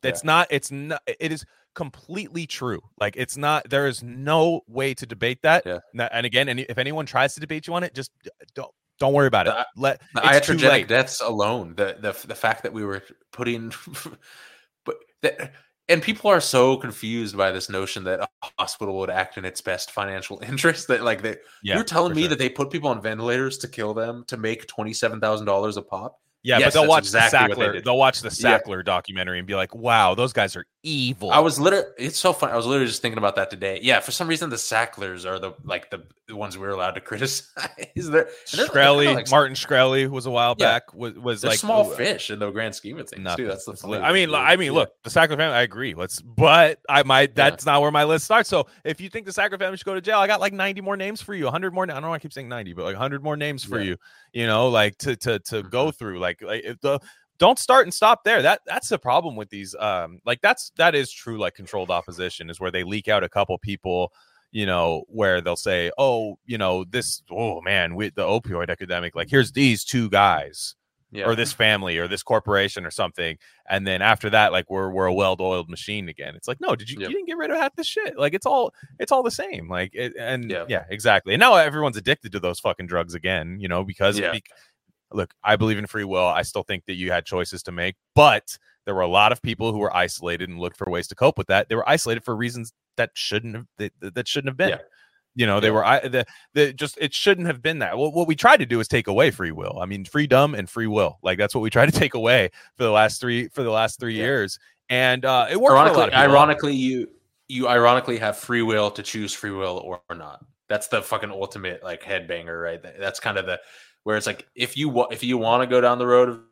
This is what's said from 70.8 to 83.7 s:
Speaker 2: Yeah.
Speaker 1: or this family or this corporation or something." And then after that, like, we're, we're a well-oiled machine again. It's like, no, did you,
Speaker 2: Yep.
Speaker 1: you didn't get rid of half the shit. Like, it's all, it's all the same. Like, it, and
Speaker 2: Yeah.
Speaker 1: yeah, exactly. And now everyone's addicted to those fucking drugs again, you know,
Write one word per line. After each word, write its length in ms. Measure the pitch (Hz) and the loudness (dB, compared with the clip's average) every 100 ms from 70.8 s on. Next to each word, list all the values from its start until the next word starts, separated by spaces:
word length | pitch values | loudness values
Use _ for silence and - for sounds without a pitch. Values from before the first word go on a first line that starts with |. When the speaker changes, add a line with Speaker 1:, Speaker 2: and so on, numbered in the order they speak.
| _ _ _ | _ _ _
Speaker 2:
Yeah. 140 | 107 98 | -6 -2
Speaker 1:
or 80 | 113 | 0
this 160 | 113 | -2
family 440 | - 110 104 95 82 | 0 2 2 0 -4
or 100 | 87 | -4
this 140 | 98 | -6
corporation 640 | - 113 104 101 98 - | 0 -2 2 0 0 -4
or 60 | 87 | -12
something." 480 | - 92 - 85 78 _ _ - | -6 -6 -4 -6 -6 _ _ -4
And 180 | 95 98 | -4 0
then 140 | 92 | 2
after 280 | 101 110 104 | 4 4 4
that, 200 | 107 104 | 4 4
like, 180 | 90 90 | 2 -2
we're, 200 | 95 95 | -4 -4
we're 160 | 95 92 | 0 0
a 80 | |
well-oiled 540 | 92 95 92 92 92 82 | 2 2 0 -2 -2 -6
machine 380 | 85 - 104 90 | -12 -10 -10 -10
again. 260 | 76 69 | -12 -14
It's 140 | 80 - | -14 -12
like, 120 | 131 | -8
no, 140 | 370 | -4
did 140 | 151 107 | -4 -6
you, 80 | 127 | -12
Speaker 2:
Yep. 120 | 95 | -8
Speaker 1:
you 40 | 403 | -8
didn't 120 | 349 | -8
get 80 | 339 | -8
rid 140 | 320 | -6
of 80 | 320 | -2
half 180 | 277 - | -4 -4
the 80 | |
shit. 340 | 330 - 427 - | -8 -6 -8 -2
Like, 140 | 147 | -2
it's 120 | 180 254 | -2 -2
all, 260 | 269 240 _ - _ | 0 0 _ -20 _
it's 140 | - | 0
all 100 | 269 | 0
the 80 | 240 | 0
same. 380 | - 392 - 82 | -4 -10 -10 -8
Like, 260 | 90 95 | -6 -6
it, 200 | 98 123 - | -6 -8 -8
and 320 | 117 127 117 | -8 -6 -6
Speaker 2:
Yeah. 140 | 90 85 | -8 -4
Speaker 1:
yeah, 160 | 101 82 | -6 -6
exactly. 460 | 104 110 101 95 | -2 4 4 4
And 60 | 113 | 4
now 140 | 240 | 8
everyone's 440 | 202 156 147 147 107 | 8 6 2 -2 -2
addicted 340 | 104 143 110 | 0 0 -2
to 80 | 98 | -4
those 180 | 90 87 | -4 -2
fucking 280 | 110 87 90 | -4 -4 -4
drugs 260 | 87 85 | -4 -4
again, 440 | 85 92 92 82 92 | -6 -2 -2 -4 -10
you 80 | |
know, 160 | 98 | -4